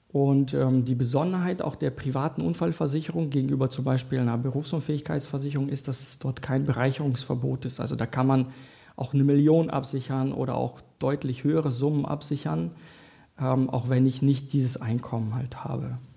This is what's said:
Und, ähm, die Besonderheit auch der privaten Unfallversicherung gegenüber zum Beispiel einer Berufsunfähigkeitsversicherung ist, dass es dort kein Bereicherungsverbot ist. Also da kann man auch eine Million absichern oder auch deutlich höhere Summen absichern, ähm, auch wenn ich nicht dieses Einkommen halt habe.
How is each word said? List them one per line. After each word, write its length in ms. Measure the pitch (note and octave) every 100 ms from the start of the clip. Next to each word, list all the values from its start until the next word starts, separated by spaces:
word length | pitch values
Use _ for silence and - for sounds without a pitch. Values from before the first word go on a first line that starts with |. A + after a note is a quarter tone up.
| _
Und, 460 | C#3+ C#3 C#3 C3+
ähm, 320 | C#3 C3 C3 B2
die 100 | B2+
Besonderheit 640 | B2 C#3 F3 F#3 F3+ F#3
auch 140 | - -
der 160 | C#3+
privaten 500 | - C3 C3+ D3+ D3
Unfallversicherung 880 | E3+ E3 E3 - D3+ D3+ D#3 E3 D#3
gegenüber 400 | C#3 C3+ C#3 C3
zum 140 | -
Beispiel 360 | C3+ C3 B2+ C3
einer 180 | A#2+ A#2
Berufsunfähigkeitsversicherung 1300 | C3 B2+ D#3 D#3+ - D3 - D3+ - C#3+ C#3+ C#3+ C#3
ist, 220 | C#3 -
dass 120 | A#2+
es 180 | - -
dort 220 | C3 B2+
kein 220 | - C3
Bereicherungsverbot 1000 | C#3+ A2+ C3 C3+ C#3+ B2 - B2+ C3 C3 C3
ist. 160 | C3
Also 160 | B2+ A#2+
da 80 | A#2
kann 200 | C3 C3
man 220 | C3 B2+ - - - - -
auch 180 | B2+
eine 120 | C#3 C#3
Million 440 | C#3+ D3+ E3 D#3+
absichern 600 | C#3+ C#3 C#3 C3 C3+ C3+
oder 240 | C3+ B2+ B2
auch 240 | B2+ - - -
deutlich 440 | C3+ C#3+ C3+ B2
höhere 260 | C#3+ D#3+ D3
Summen 360 | A#2+ C#3+ D3 -
absichern, 640 | D3 - C#3+ D#3 D#3 E3+ - - - - - _ -
ähm, 320 | C3 C3 C3
auch 200 | C3 A#2+
wenn 160 | B2+ C3
ich 160 | B2+
nicht 320 | C#3 C#3 -
dieses 240 | C#3+ B2+ -
Einkommen 580 | A2+ A#2+ - A#2 A2 B2
halt 300 | B2 - -
habe. 320 | B2 B2+ B2 -